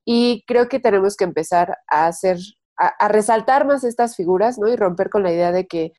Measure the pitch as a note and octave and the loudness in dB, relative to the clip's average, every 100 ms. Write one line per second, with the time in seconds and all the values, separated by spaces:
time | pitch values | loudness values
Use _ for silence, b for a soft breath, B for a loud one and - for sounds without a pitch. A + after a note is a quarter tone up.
0 | - A#3 A#3+ A3 - A#3+ A#3+ C4+ B3 G3+ | -2 0 0 -2 0 0 0 0 2 2
1 | G3 G3 F#3 D3+ E3 F3 F3+ - - D3+ | 0 0 -4 -4 -2 0 0 -4 -2 0
2 | E3 F3 F#3+ F3+ G3 _ _ - F#3 - | 0 0 -2 -2 -6 _ _ -2 -2 0
3 | G#3 G#3+ G#3+ A3 - C4+ C#4+ C#4 B3 A#3 | 2 2 2 0 2 2 2 0 -2 -2
4 | A#3+ - F3 F#3 A3 B3 G#3 A#3+ G3 F3 | -4 -2 -2 0 0 0 -2 0 0 -2
5 | G3 G#3 F#3 E3+ F3 F3+ F#3 E3+ D#3+ | -2 0 0 0 0 0 -2 -6 -6